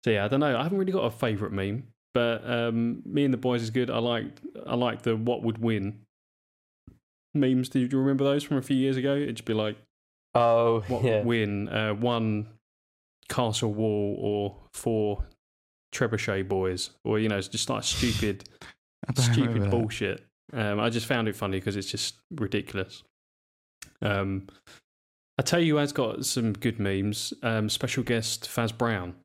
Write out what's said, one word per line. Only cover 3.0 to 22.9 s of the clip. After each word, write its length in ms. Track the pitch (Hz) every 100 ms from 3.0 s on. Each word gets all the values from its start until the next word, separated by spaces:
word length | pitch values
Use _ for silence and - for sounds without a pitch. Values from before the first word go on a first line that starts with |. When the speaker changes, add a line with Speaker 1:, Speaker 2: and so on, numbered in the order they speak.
| -
Speaker 1:
Me 180 | 147
and 80 | 143
the 60 | 123
Boys 240 | 127 120
is 80 | 113
good. 180 | 117 123
I 80 | 117
like, 420 | 117 117 107 - 330 - -
I 80 |
like 280 | 123 123 113
the 120 | - 113
"What 260 | 113 120
would 160 | 117 107
win" 420 | 113 110 98 107 _ _ _ _ _ _ _ _ - - _ _ _
memes. 340 | 151 131 127 127
Do 100 | 139
you, 80 | 123
do 80 | 131
you 60 |
remember 220 | 135 135
those 180 | 139 143
from 140 | 143 139
a 60 |
few 140 | 135 135
years 200 | 135 131
ago? 180 | 135 139
It'd 200 | 143 113
just 80 | -
be 80 |
like, 220 | 110 107 107 _ _ _ _ _
Speaker 2:
Oh, 460 | 123 120 117 117 117 98
Speaker 1:
"What 140 | 123
Speaker 2:
yeah. 140 | 127 110
Speaker 1:
would 80 | 117
win? 420 | 117 107 101 101
Uh, 260 | 107 110
one 540 | 104 120 120 110 104 107 - _ _ _ _ _ _ _
castle 440 | - 120 110 113
wall 420 | 104 110 104 101 101
or 380 | 104 104 101 - -
four 500 | - - 110 104 101 - _ _ _ _ _ _
trebuchet 540 | - 117 107 - 98 95
boys?" 420 | 95 92 90 - _
Or, 140 | - 107
you 100 | 110
know, 100 | 101
it's 100 | 92
just, 200 | 110 -
like, 140 | 113
stupid, 640 | 107 - 123 110 110 101 -
Speaker 3:
<laughs> 540 | - - - _ _ -
I 40 |
don't 120 | 127
Speaker 1:
stupid 160 | 120 117 117
Speaker 3:
remember 160 | 113
that. 60 | 101
Speaker 1:
bullshit. 540 | 120 110 - 101 98 - _ _
Um, 260 | - 104 104
I 100 | 110
just 160 | 117 110
found 220 | 127 110
it 80 | 101
funny 240 | 104 95
'cause 160 | 92 101
it's 140 | 95
just 260 | 101 - - _
ridiculous. 720 | 160 104 104 - 98 92